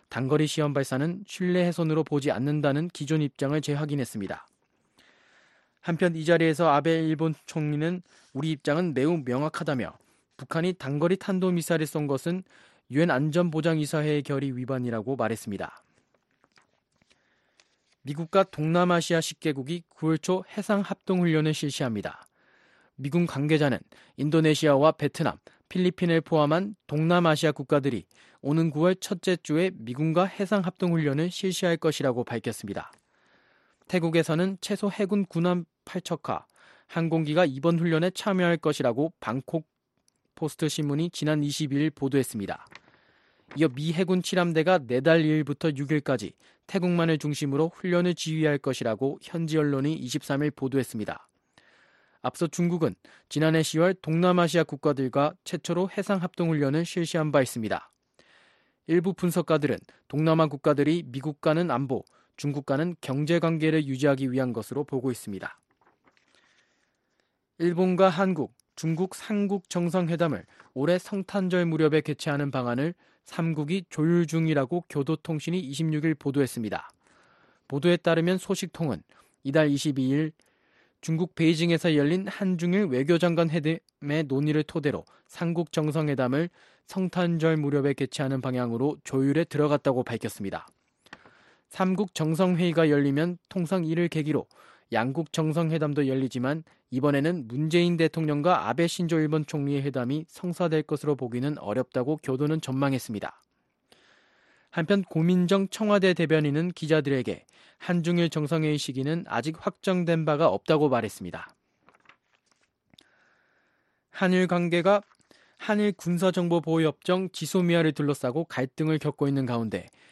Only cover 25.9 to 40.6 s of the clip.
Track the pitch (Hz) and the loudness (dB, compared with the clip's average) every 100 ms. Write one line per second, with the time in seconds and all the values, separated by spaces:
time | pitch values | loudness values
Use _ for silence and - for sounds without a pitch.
25.9 | - 175 165 - 160 147 160 202 214 - | 0 2 0 2 2 4 2 -2 -8 -6
26.9 | 147 160 175 170 151 160 147 139 147 135 | -2 2 4 4 4 2 0 0 2 2
27.9 | 113 - _ - _ 135 156 165 147 175 | -4 -8 _ -20 _ 0 2 2 2 2
28.9 | 185 - 185 - 175 - 151 185 185 113 | 0 -4 -4 -2 -2 0 0 0 -4 -8
29.9 | 123 160 160 190 - 196 208 180 - 180 | -2 0 2 0 -2 -2 0 -2 -2 0
30.9 | 165 147 139 175 - 190 175 180 165 160 | 0 0 0 -2 -2 -4 0 0 0 0
31.9 | - 143 120 117 117 117 110 101 95 - | 0 0 -2 -2 -4 -6 -6 -8 -8 -10
32.9 | - _ _ _ _ _ _ _ _ - | -18 _ _ _ _ _ _ _ _ -4
33.9 | 180 165 165 160 156 185 196 - 208 202 | -2 2 2 2 2 0 -2 -6 -4 -4
34.9 | - 196 202 196 170 175 175 170 _ - | -2 0 0 0 0 0 0 -4 _ -12
35.9 | 185 - 165 - 90 - _ - - - | -10 -6 -6 -6 -8 -8 _ -20 -20 -8
36.9 | 165 165 165 147 151 175 135 165 170 175 | -4 0 0 0 2 2 2 0 2 2
37.9 | 160 180 - 214 185 175 170 156 147 131 | 2 0 -2 -2 2 2 2 0 0 0
38.9 | 113 160 - - 127 - 165 - _ _ | 0 -2 -4 -6 -6 -4 -6 -6 _ _
39.9 | _ _ _ _ - 156 - | _ _ _ _ -8 -8 -2